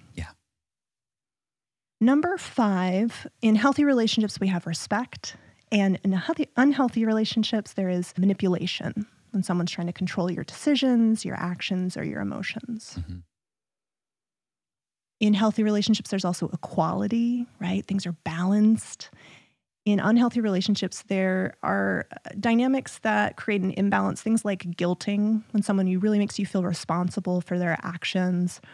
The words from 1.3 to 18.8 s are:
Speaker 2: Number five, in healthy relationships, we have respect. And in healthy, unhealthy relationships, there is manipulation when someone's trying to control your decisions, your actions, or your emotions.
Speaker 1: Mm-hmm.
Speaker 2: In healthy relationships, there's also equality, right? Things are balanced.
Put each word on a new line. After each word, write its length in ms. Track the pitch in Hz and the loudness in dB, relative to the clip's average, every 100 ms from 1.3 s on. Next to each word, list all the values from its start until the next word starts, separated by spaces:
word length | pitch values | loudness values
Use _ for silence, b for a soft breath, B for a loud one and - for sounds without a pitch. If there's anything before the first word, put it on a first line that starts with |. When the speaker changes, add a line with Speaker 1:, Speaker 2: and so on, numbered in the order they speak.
| _ _ _ _ _ _ - | _ _ _ _ _ _ 2
Speaker 2:
Number 360 | 226 285 349 370 | 4 6 2 -2
five, 880 | - - 214 185 185 185 226 - - _ | -4 0 2 4 2 2 0 -2 -14 _
in 140 | 226 214 | 4 6
healthy 300 | 277 285 285 | 4 4 4
relationships, 560 | 247 226 - 208 - | 4 2 2 -2 0
we 60 | 196 | -2
have 180 | 175 170 | -2 -4
respect. 720 | 165 - 208 254 - - - b b - | -6 -4 -4 -4 -10 -14 -16 b b 0
And 280 | 208 196 185 | 2 2 2
in 80 | 196 | 0
healthy, 380 | 185 - 302 - - | 0 0 -2 -2 2
unhealthy 480 | 285 277 247 226 220 | 4 4 2 2 2
relationships, 680 | 220 220 226 214 214 - | 2 0 0 0 -2 -4
there 160 | - 185 | -2 0
is 240 | 180 175 - | 0 -2 0
manipulation 880 | 196 190 185 175 180 - - - - _ _ | 2 2 2 0 -2 -6 -6 -6 -10 _ _
when 120 | 196 | -4
someone's 280 | 190 175 175 | 0 0 -2
trying 160 | - 170 | -4 -6
to 60 | |
control 360 | - 185 - 180 | -4 -4 -2 -2
your 140 | 170 | -4
decisions, 800 | - - 302 269 262 240 226 220 | -8 -4 0 2 4 4 4 2
your 120 | - - | -2 -6
actions, 600 | 175 175 - 185 185 - | -6 -6 -4 -2 -2 -4
or 80 | |
your 160 | - - | -6 -4
emotions. 760 | 101 - 196 220 - 220 - - | -6 -6 -8 -8 -10 -12 -10 -10
Speaker 1:
Mm-hmm. 180 | 82 90 - _ _ _ _ _ _ _ _ _ _ _ _ _ _ _ _ _ _ - | -10 -12 -16 _ _ _ _ _ _ _ _ _ _ _ _ _ _ _ _ _ _ 0
Speaker 2:
In 140 | 208 | 2
healthy 300 | 196 220 226 | 4 2 2
relationships, 460 | 214 208 214 214 - | 2 2 2 0 0
there's 140 | 196 | -4
also 240 | 180 180 - | -2 -2 -4
equality, 920 | - - - 160 190 202 233 233 240 247 - | -6 -6 -2 0 0 -2 0 0 -2 -6 -6
right? 260 | 180 196 - | -4 -4 -2
Things 200 | 196 175 | -4 -4
are 80 | |
balanced. 960 | 165 165 165 185 208 214 220 | -8 -6 -2 2 4 4 2